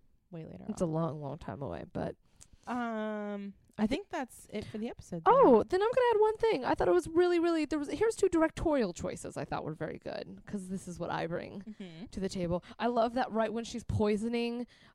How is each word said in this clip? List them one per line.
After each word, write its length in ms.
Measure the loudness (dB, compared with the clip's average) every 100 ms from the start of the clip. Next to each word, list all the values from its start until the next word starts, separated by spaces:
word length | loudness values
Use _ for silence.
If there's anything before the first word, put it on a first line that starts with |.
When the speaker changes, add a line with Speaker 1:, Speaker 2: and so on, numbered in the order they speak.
| _ _ _
Speaker 1:
way 140 | -14 -14
later 180 | -14 -8
Speaker 2:
It's 120 | -4
Speaker 1:
on. 60 | -2
Speaker 2:
a 40 |
long, 300 | 0 -2 -4
long 160 | -8 -10
time 240 | -10 -8
away, 220 | -8 -8 -8
but 220 | -6 -6 -8 _ -20 -20 -18 -8
Speaker 1:
Um, 880 | -6 -4 -4 -6 -6 -6 -8 -10 -14 _ -2
I 100 | 0
think 200 | 0 -4
that's 380 | -8 -8 -10 -12
it 160 | -10 -8
for 120 | -8
the 120 | -8
episode, 320 | -10 -10 0 6
Speaker 2:
Oh, 320 | 8 10 8 6
Speaker 1:
then. 100 | 2
Speaker 2:
then 40 |
I'm 60 | 2
gonna 180 | 4 4 6
add 40 |
one 180 | 4 4
thing. 280 | 2 2 0
I 80 |
thought 140 | 2 4
it 60 |
was 140 | 4 2
really, 320 | 4 4 4
really, 240 | 2 2 0
there 140 | -2
was, 100 | -2
here's 260 | 0 0 2
two 120 | 2
directorial 640 | 4 2 2 0 2 0
choices 460 | -2 -6 -6 -8 -8
I 80 | -6
thought 180 | -6
were 100 | -6
very 260 | -6 -8 -8
good, 360 | -10 -10 -10 -14 -10
'cause 220 | -10 -8
this 200 | -10 -8
is 120 | -8
what 100 | -6
I 160 | -4 -4
bring 340 | -6 -8 -12
Speaker 1:
Mm-hmm. 440 | -14 -14 -14 -14 -12
Speaker 2:
to 80 | -6
the 80 | -6
table. 340 | -4 -2 -4 -6 -4
I 80 | -2
love 260 | 2 2
that 180 | 0 -2
right 220 | 0 -2
when 100 | -2
she's 200 | -8 -10
poisoning, 840 | -4 0 2 2 0 -2 -2 -4 -10 -14 -20